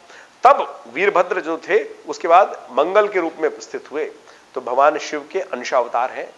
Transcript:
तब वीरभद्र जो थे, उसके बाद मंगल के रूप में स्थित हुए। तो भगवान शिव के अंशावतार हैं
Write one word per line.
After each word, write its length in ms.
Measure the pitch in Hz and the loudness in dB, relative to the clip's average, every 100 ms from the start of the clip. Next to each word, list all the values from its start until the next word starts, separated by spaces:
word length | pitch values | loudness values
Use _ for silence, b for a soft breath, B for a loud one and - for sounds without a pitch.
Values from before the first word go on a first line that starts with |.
| - B B _ | -20 B B _
तब 400 | 247 277 - - 120 | 4 4 0 -10 -12
वीरभद्र 480 | 123 196 175 180 185 | -2 0 2 2 -2
जो 160 | 151 160 | -4 -6
थे, 260 | - 196 | -2 -2
उसके 440 | - - - 143 175 | -2 -12 -14 -6 4
बाद 400 | 170 202 - - | 6 6 0 -8
मंगल 360 | 123 160 202 208 | -2 0 2 2
के 120 | 190 | 0
रूप 140 | 165 156 | -4 -2
में 100 | 151 - | -6 -6
स्थित 320 | - 127 - | -12 -14 -10
हुए। 200 | 143 135 - - b b | -8 -8 -10 -20 b b
तो 80 | 135 | -12
भगवान 360 | 120 127 147 151 | -4 2 4 2
शिव 320 | - 151 143 | -4 -10 -8
के 80 | 190 | -8
अंशावतार 720 | - 123 120 135 120 123 127 | -8 -10 -4 -2 -2 -2 -4
हैं 180 | 117 170 | -6 -14